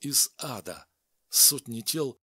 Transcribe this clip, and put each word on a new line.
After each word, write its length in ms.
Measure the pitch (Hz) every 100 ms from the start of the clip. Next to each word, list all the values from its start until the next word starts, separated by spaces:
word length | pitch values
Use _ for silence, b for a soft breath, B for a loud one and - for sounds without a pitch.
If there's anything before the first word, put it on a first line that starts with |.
из 320 | 143 135 - -
ада. 480 | 151 113 90 85 - _ _ _ -
Сотни 520 | - - 143 - 113
тел, 360 | 110 160 143 - _